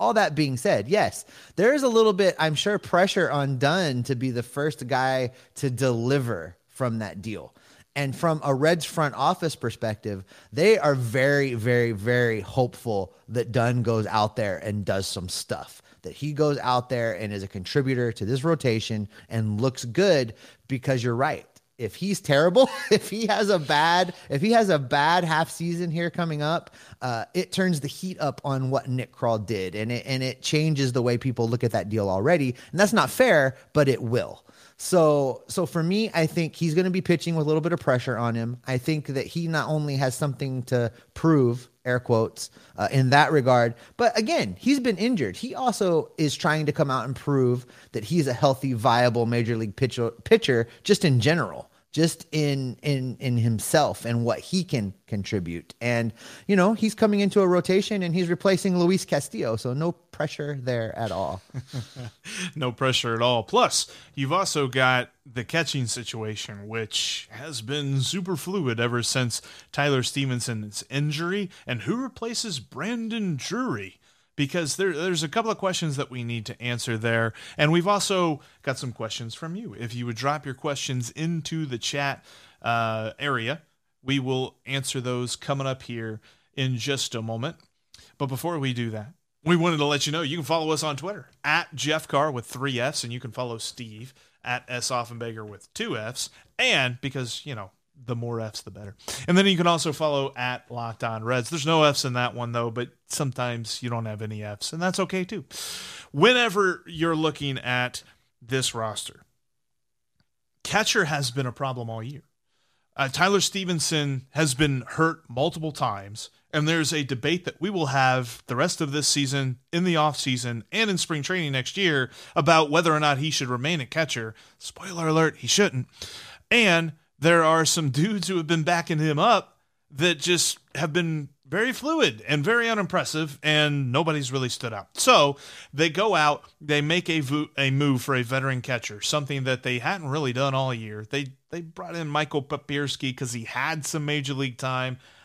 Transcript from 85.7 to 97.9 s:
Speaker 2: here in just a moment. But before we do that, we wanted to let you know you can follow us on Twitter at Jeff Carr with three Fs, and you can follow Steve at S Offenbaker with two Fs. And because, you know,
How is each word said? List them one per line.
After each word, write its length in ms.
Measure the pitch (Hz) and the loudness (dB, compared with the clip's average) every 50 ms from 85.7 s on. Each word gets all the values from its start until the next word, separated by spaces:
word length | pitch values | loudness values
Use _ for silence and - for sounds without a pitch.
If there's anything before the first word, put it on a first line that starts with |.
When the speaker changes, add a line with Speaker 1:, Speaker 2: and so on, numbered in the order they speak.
| 131 131 - | -6 -6 -8
Speaker 2:
here 380 | - 123 117 113 110 110 110 - _ _ _ _ _ _ | -10 -10 -8 -8 -8 -8 -10 -14 _ _ _ _ _ _
in 220 | - 135 131 131 120 | -4 -2 -2 -2 -2
just 360 | 107 143 139 127 - - - | -2 -2 -2 -2 -4 -4 -6
a 80 | 120 | -6
moment. 360 | 113 113 113 113 120 156 165 - _ _ _ _ _ _ - - - - _ - | -6 -6 -6 -6 -6 -8 -8 -12 _ _ _ _ _ _ -20 -20 -20 -20 _ -8
But 100 | 147 135 | -6 -6
before 300 | 139 123 - 170 175 160 | -4 -4 -4 -4 -4 -2
we 140 | 139 131 127 | -2 -2 -2
do 160 | 120 120 117 | -2 -4 -4
that, 220 | 107 110 104 120 175 _ _ _ _ _ - | -6 -8 -10 -12 -16 _ _ _ _ _ 0
we 120 | 156 175 170 | 2 2 4
wanted 200 | 160 165 151 156 | 4 2 2 2
to 80 | 147 | 2
let 200 | 143 147 143 139 | 2 2 0 0
you 80 | 147 147 | -2 -2
know 80 | 160 | -2
you 160 | 170 135 147 175 | -4 -4 -4 -6
can 80 | 147 | -2
follow 260 | - 160 165 156 156 | 0 0 0 2 0
us 120 | 156 147 156 | 0 0 0
on 120 | 156 143 | -2 -4
Twitter 320 | 131 139 185 208 196 135 - _ _ - | -4 -6 -8 -10 -10 -14 -18 _ _ -2
at 320 | 139 151 170 170 - - | 0 0 0 0 -2 -6
Jeff 320 | 135 113 143 151 156 - - | -6 -2 -2 0 -2 -2 0
Carr 240 | - 143 143 156 | 0 2 2 2
with 140 | 139 123 110 | 0 -4 -8
three 340 | - - 127 127 139 131 120 | -10 -8 -6 -4 -4 -2 -2
Fs, 240 | 117 135 151 - - | -2 -2 -2 -4 -6
and 80 | 120 | -6
you 80 | 117 123 | -8 -10
can 120 | - 117 | -12 -10
follow 260 | 107 - 127 123 117 113 | -8 -8 -8 -6 -8 -8
Steve 560 | - - - - 120 113 107 107 117 127 - _ _ _ _ _ | -10 -10 -12 -12 -14 -16 -16 -16 -18 -18 -20 _ _ _ _ _
at 220 | - 120 123 123 - - | -8 -6 -6 -6 -6 -8
S 200 | 127 120 117 - | -8 -6 -4 -4
Offenbaker 560 | 131 123 120 110 120 117 117 117 113 110 107 | -4 -4 -6 -6 -10 -10 -10 -10 -10 -10 -12
with 260 | 107 104 95 - - - | -14 -16 -18 -20 -16 -10
two 240 | - 220 233 160 113 | -8 -6 -4 -4 -6
Fs. 320 | 107 110 123 - - - - - - _ _ - | -6 -8 -8 -8 -8 -10 -10 -16 -20 _ _ 0
And 400 | 240 254 226 160 131 127 123 123 | 0 2 4 2 2 0 -2 -4
because, 440 | - 135 127 139 127 113 - - - | -8 -8 -6 -6 -6 -8 -8 -10 -10
you 80 | 156 139 | -12 -12
know, 180 | 110 101 95 - _ _ _ | -12 -12 -14 -18 _ _ _